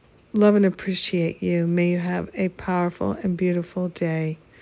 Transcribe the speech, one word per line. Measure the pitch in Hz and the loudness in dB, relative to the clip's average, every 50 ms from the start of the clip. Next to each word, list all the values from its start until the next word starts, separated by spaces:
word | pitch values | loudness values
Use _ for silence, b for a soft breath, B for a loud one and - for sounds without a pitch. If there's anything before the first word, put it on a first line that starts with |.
| _ _ _ _ _ _ | _ _ _ _ _ _
love | - 214 208 208 208 | 2 4 6 6 6
and | 208 202 | 6 4
appreciate | 190 185 - - 196 185 - - - - 175 165 165 - - | 4 2 -2 -6 -6 -4 -4 -4 -2 0 0 0 -2 -2 -4
you. | 185 180 175 170 170 | -2 0 0 0 2
May | 170 175 175 175 175 | 2 2 2 2 2
you | 175 175 | 0 0
have | 175 180 180 180 170 - - | -2 -2 -4 -4 -6 -6 -4
a | - 190 180 | -4 -4 -4
powerful | 185 - - - 180 180 175 175 175 - 196 196 202 | -4 -6 -6 -4 -2 0 0 -2 -2 -4 -4 -4 -4
and | - - 190 175 | -2 -2 -4 -2
beautiful | 170 185 180 175 175 170 - - 185 180 175 | 0 0 0 0 0 -4 -4 -6 -6 -6 -6
day. | 170 - 175 165 160 160 160 156 160 - - B B B | -4 -4 -4 -2 -2 -2 -4 -4 -6 -8 -14 B B B